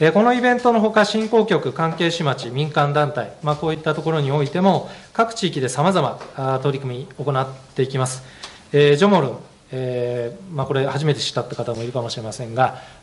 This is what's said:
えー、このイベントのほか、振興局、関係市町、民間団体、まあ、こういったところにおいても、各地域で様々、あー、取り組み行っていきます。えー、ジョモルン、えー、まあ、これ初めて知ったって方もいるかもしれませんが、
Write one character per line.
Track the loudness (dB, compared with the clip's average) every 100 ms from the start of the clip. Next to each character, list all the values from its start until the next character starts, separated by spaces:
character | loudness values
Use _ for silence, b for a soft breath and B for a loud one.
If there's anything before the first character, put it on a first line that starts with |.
え | 4
ー、 |
こ | 6
の | 4
イ | 4
ベ | 4
ン | 4
ト | 4
の | 4
ほ | 4
か、 | 4
振 | 2 0 0
興 | 2 4
局、 | 2 0
関 | -2 -2
係 | 0 -2
市 | 0
町、 | -2 -2 -4
民 | -4 -2
間 | 0 2
団 | 2 0
体、 | -2 -8 -6
ま | -4
あ、 | -2
こ | -2
う |
い | -2
っ |
た | -2
と | -2
こ | -2
ろ | 0
に | 0
お | 0
い | 0
て | 2
も、 | 2 2 B B B
各 | -2 0
地 | 0 -4
域 | -2
で | -2
様 | 0 2
々、 | 2 0 -4 -12 -6
あ | -4 -2
ー、 |
取 | -2
り | -4
組 | -6 -10
み | -12 -8
行 | -4
っ | -2 -4 -8 -10
て | -4
い | -2
き | 0
ま | -2
す。 | -4 B B B B -2
え | 4 6
ー、 | 6
ジ | 6
ョ |
モ | 4
ル | 2
ン、 | -4 -14 -20 _
え | -8 -4 -4 -4 -4 -6 -10
ー、 | -10
ま | -6
あ、 | -2
こ |
れ | 0 0
初 | 0
め | 0
て | 0
知 | -2
っ |
た | -4
っ | -6
て |
方 | -6 -6
も | -6
い | -6
る |
か | -6
も | -6
し | -6
れ |
ま | -10
せ | -10
ん | -6
が、 | 0 0 B B B